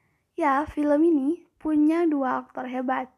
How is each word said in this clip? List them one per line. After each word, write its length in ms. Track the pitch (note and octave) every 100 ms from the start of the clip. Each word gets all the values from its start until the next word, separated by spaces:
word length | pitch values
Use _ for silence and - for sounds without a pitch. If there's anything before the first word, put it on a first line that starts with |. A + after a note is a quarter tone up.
| _ _ _
Ya, 320 | - D4+ C4+ D4+
film 400 | - D4 D4 E4+
ini 400 | D4 C4+ F4 _ _
punya 400 | D#4 D4+ D4+ E4
dua 400 | E4+ C#4+ C4 B3+
aktor 240 | B3 C4 B3+
hebat. 400 | B3+ B3+ C4 C4